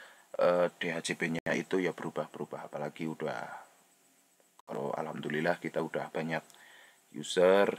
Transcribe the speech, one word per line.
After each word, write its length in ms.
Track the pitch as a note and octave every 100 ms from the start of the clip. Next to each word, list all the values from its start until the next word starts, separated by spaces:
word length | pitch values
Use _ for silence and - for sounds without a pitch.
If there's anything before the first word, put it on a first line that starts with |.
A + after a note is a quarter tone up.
| - - _ -
eh, 280 | F2 F2+ F2 -
D 20 | F2
H 60 | E2
C 40 | - E2
P-nya 320 | E2+ E2 -
itu 300 | C2 - F#2+
ya 100 | F2
berubah-berubah. 800 | - E2 - D2+ - D#2 D2 -
Apalagi 400 | C#2+ D2 - D#2+
udah, 340 | D#2 D2+ A#1+ - - - _ _ _ _ _ _ _ _ _ -
kalau 260 | B1+ C#2
alhamdulillah 640 | - D#2 C#2 C#2+ D2+ E2 E2+
kita 220 | D#2+ D#2+
udah 300 | D#2+ D2+ -
banyak 300 | - D#2+ D#3 - - - - - _ _ -
user 500 | D2+ F#2 F2+ G2 G2